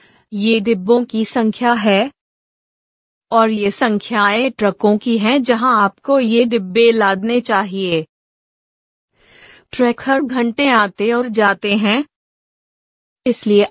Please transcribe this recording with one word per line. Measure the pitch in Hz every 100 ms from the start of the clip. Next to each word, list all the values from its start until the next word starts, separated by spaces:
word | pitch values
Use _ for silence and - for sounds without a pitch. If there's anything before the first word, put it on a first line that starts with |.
| _ _ -
ये | 208 214 226
डिब्बों | 202 208 185 240
की | 240 220
संख्या | 220 254 220 - 247
है | 233 208 196 269 _ _ _ _ _ _ _ _ _ _ _ -
और | 226 226
ये | 220 202
संख्याएं | - 247 208 - 226 208 214 262
ट्रकों | - 208 185 208 208
की | 247 226
हैं | 214 277
जहां | 247 226 254 226
आपको | 202 - - 277
ये | 233 233
डिब्बे | 247 233 185 202 233
लादने | 226 196 190 220 240
चाहिए। | 240 - 208 196 185 165 156 _ _ _ _ _ _ _ _ _ _ _ _ - - - -
ट्रक | - 240 240
हर | 269 269
घंटे | 269 254 233 220 277
आते | 233 202 - 214
और | 233 247
जाते | 214 208 196 208 208
हैं, | 208 233 302 _ _ _ _ _ _ _ _ _ _ _ 254
इसलिए | 226 214 202 202